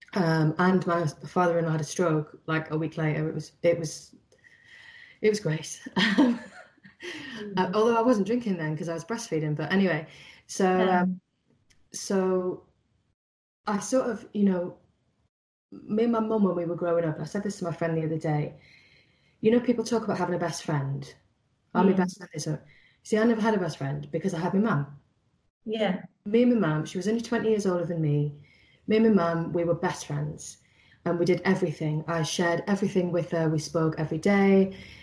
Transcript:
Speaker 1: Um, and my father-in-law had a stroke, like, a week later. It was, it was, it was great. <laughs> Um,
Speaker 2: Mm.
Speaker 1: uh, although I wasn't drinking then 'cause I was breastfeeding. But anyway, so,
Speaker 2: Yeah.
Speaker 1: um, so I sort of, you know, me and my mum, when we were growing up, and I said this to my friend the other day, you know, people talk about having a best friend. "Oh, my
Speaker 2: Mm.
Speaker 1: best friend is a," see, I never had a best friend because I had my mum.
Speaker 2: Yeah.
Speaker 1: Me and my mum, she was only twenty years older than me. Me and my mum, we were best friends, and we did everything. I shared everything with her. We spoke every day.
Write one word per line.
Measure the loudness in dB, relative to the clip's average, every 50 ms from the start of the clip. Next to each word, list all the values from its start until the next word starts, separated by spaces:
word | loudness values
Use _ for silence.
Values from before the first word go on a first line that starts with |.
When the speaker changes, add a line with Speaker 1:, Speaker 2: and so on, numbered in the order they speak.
| -18 -6 -4
Speaker 1:
Um, | 0 0 2 2 4 2 2 2 2
and | 4 4 4 2 2
my | 0 0 0 0
father-in-law | -2 -4 -8 -12 -4 0 2 2 2 2 0 0 0
had | -2 -2
a | -4
stroke, | -4 -2 0 0 2 2 0 -2 -4 -10 -12 _
like, | -4 -4 -2 -2 -2
a | -4
week | -4 -4 -4 -4
later. | -2 -2 -2 0 -2 -2 -4
It | -4
was, | -6 -10 -12 -6 _ 2
it | 2 2 2
was, | -2 -6 -10 -12 -16 -20 -20 -20 _ _ _ _ _ _ -20 _ _ -20 -20 -20 -20 -20 -20 -20 -20 -20 -6 _
it | 2 2
was | 2 2
great. | 0 -2 -4 -4 -6 -10 -14 -16 -16 -6 -2
<laughs> | 0 0 2 4 4
Um, | 4 4 2 0 -6 -12 -20 -20 -20 -20 _ _ -20 -20 _ _ -14 -14 -14 -14 -14 -14 -12 -12
Speaker 2:
Mm. | -10 -4 -2
Speaker 1:
uh, | -2 -2 0 0
although | 2 2 2 2
I | 4
wasn't | 4 4 4 2 2
drinking | 0 -2 -2 -2 -2 -2
then | -2 -2 -4 -4
'cause | -4 -4
I | -6 -6
was | -8 -6
breastfeeding. | -8 -8 -8 -6 -4 -4 -2 -2 -2 -2
But | -2 -2 0 2
anyway, | 2 2 2 0 -2 -4 -8 -16 -20 -20 -20 -20 -20 _
so, | -10 -4 0 0 2 2 2 4
Speaker 2:
Yeah. | 4 4 2
Speaker 1:
um, | 2 0 -2 -4 -10 _ _ _ _ _ _ _ _ _ _ _ _ _
so | -16 -12 -6 -2 0 0 2 2 0 0 0 -2 -6 -8 -12 _ _ _ _ _ _ _ _ _ _ _ _ _ _ _ _ _ _ _ _
I | -4 -4 -4
sort | -2 0 0 0 0 0
of, | -4 -6 -10 -8 -2
you | 2 2
know, | 2 2 2 -2 -6 -8 -14 _ _ _ _ _ _ _ _ _ _ _ _ _ _ _ _ _ _
me | -20 -16 -8 -4 0 0 2
and | 2 2
my | 0
mum, | 0 0 2 2 4
when | 2 2
we | 0 -2
were | -4 -4
growing | -2 -2 0 2 2 2
up, | 0 -2
and | -4 -6
I |
said | -6 -6 -6 -4
this | -6 -6 -6
to | -6
my | -6 -4
friend | -2 -2 -2 -2
the | -2 -2
other | -2 -4
day, | -2 -2 -2 0 -2 -2 -4 -8 -14 -20 -20 -20 -20 _ _ _ _ _ _ _ _ _ _ _ _
you | 2 4
know, | 4 4
people | 4 2 0 0 -2
talk | -2 -2 -2 0
about | -2 -2
having | -2 -2 -2 -2
a | -2
best | -2 -4 -4 -6 -4
friend. | -2 -2 -2 -2 -4 -6 -6 -8 -12 -18 _ _ _ _ _ _ _ _ _ _ _ 2
"Oh, | 4 4
my | 4 4
Speaker 2:
Mm. |
Speaker 1:
best | 4 2 0 -2
friend | -8 -16 -14 -12
is | -8 -6
a," | -4 -6 -6 -8 -14 -20 -20 _ _ _ _ -6
see, | -2 0
I | 2 2
never | 2 2 2
had | 2 2 2
a | 2
best | 0 -2 -4
friend | -6 -6 -6 -6 -6 -8 -6
because | -6 -4 -4 -4 -2
I | -2
had | -2 0 0
my | 2
mum. | 2 2 0 0 -2 -4 -8 -16 _ _ _ _ _ _ _ _ _ _ _ _ -8
Speaker 2:
Yeah. | -6 -2 0 0 0 -2 -2 -8 -14 _ _ -4
Speaker 1:
Me | 2 4 4 6
and | 6 4
my | 4 4
mum, | 2 2 0 -2
she | -4 -6
was | -4 -2
only | -2 -2 -2
twenty | -2 -2 -2 0 2 2
years | 2 2 2
older | 0 0 0 -2
than | -2 -2 0
me. | 0 2 2 2 0 -2 -4 -10 -18 -20 _ _ _ _ _ _ _
Me | 0 2
and | 4 6
my | 6 6 4 4 2 0
mum, | -2 -2 -2 -2
we | 0 2
were | 0 0
best | 0 0 -2 -2 -4 -6
friends, | -6 -4 -4 -4 -6 -8 -10 -14 -18 -18 -20 _ _ _ _ _ _ _ _ -4
and | -2 0 2
we | 2
did | 2 2 2 2
everything. | 2 2 2 0 -2 -2 -4 -4 -2 -2 -2 -4
I | -2 -2 -2 -2
shared | -2 0 0 0 2 0 0 0
everything | 0 0 0 0 0 0 0 0 0
with | 0 -2 -2 -2
her. | -2 0 0 0
We | 0 -2
spoke | -2 -2 -2 0 0 0 0
every | -2 -4 -4 -4 -2
day. | 2 2 4 4 6 6 6 6 4 2 0 -8 -16 -18 -20 -20